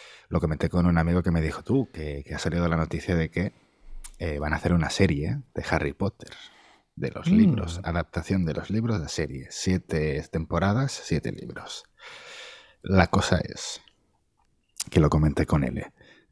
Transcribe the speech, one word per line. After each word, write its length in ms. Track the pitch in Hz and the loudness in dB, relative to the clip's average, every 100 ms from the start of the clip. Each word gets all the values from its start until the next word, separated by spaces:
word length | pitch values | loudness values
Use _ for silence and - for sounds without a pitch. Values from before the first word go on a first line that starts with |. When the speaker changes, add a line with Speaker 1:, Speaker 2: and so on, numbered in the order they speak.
| - - - | -20 -20 -4
Speaker 1:
Lo 120 | 82 | -2
comenté 280 | 78 78 80 | 0 0 0
con 160 | 90 87 | 2 4
un 120 | 85 | 4
amigo 240 | 82 87 | 4 2
que 80 | 90 | 2
me 100 | 85 | 2
dijo, 200 | 80 - | 0 -2
"Tú, 260 | - 135 123 | -2 0 -2
que, 320 | - 76 71 69 | -6 -8 -8 -8
que 80 | |
ha 40 | 73 | -6
salido 280 | - 80 87 | -2 0 0
la 80 | 82 | 0
noticia 400 | 80 85 - 87 | -2 -4 -2 0
de 140 | 80 | 0
que, 240 | - - - _ _ - - - - | -2 -4 -6 _ _ -18 -16 -14 -10
eh, 200 | 87 73 | -6 -4
van 120 | 73 | -4
a 20 | - | -2
hacer 160 | - | 2
una 160 | 85 76 | 2 2
serie 520 | - 95 73 76 135 - | 2 2 2 -2 -4 -6
de 100 | - - | -10 -2
Harry 220 | 80 73 | -2 -2
Potter, 380 | 71 98 - - - - _ - _ _ - | -4 -6 -6 -16 -20 -20 _ -20 _ _ -8
de 140 | - | -8
los 180 | - 165 | -4 4
Speaker 2:
Mm. 20 | |
Speaker 1:
libros, 480 | 208 208 120 85 85 | 6 6 4 -2 -6
adaptación 600 | 90 85 82 - 82 98 82 | -2 -2 -2 -4 -2 0 0
de 80 | |
los 160 | - - | -2 -2
libros 300 | 104 117 107 | -2 0 -2
de 60 | 76 | -2
serie. 400 | - 76 69 64 | -4 -4 -6 -10
Siete 720 | - - 92 - 80 76 73 - | -6 0 0 0 -2 0 -2 -4
temporadas, 600 | 82 80 85 95 107 135 - | -4 -2 0 2 2 0 -4
siete 280 | - 80 - | -4 -2 -2
libros". 520 | - - - - - - _ - - - - - - - _ | -8 -10 -12 -14 -16 -18 _ -20 -20 -18 -18 -18 -20 -20 _
La 260 | - 95 85 | 0 4 4
cosa 300 | 98 - 87 | 4 2 0
es 420 | - - - - _ _ _ _ _ _ _ _ _ - - | 0 -8 -12 -14 _ _ _ _ _ _ _ _ _ -14 0
que 100 | - | 4
lo 100 | 76 | 6
comenté 360 | 76 76 73 78 | 6 4 2 2
con 180 | 78 | 2
L. 280 | 65 64 - _ - - _ | 0 -4 -8 _ -20 -20 _